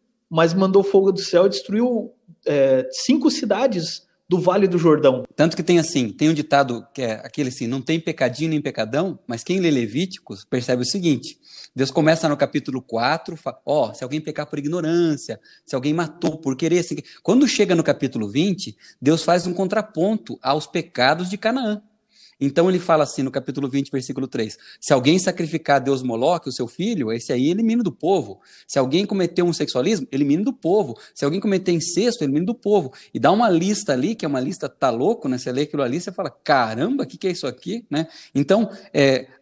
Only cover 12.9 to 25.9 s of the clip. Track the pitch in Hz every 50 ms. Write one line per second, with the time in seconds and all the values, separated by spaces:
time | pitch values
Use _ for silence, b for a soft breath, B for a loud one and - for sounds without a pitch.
12.9 | - 113 117 127 156 165 - - 170 151 - - 117 - _ - 139 151 127 110
13.9 | 107 - 131 123 131 156 156 156 151 - 151 - - 139 139 147 160 180 160 156
14.9 | 165 170 175 165 151 135 - - 113 - b b b b b - - 131 123 147
15.9 | 151 165 170 151 - - - 165 160 160 160 139 131 127 170 160 165 175 170 -
16.9 | 156 143 B B B B _ - 196 254 294 233 - - 208 175 180 165 156 -
17.9 | 139 - 143 131 - 123 110 101 104 135 170 208 180 - - 110 107 b b b
18.9 | b b - 135 160 156 - - 170 180 170 180 175 - 196 185 202 220 208 214
19.9 | - - 170 202 220 208 - - 117 - - 131 139 151 147 - - 175 160 -
20.9 | - - 123 131 151 165 185 180 196 202 - 220 240 269 254 214 208 208 - _
21.9 | _ _ _ b b b b b b b 139 139 139 170 170 185 185 180 175 -
22.9 | 170 156 147 139 - - 135 131 135 143 127 - 127 135 135 135 123 139 139 -
23.9 | - 135 127 - 123 127 131 131 - 120 110 110 - B B B B B - -
24.9 | 147 131 120 139 170 185 185 190 175 - 175 151 160 156 - - 143 139 127 135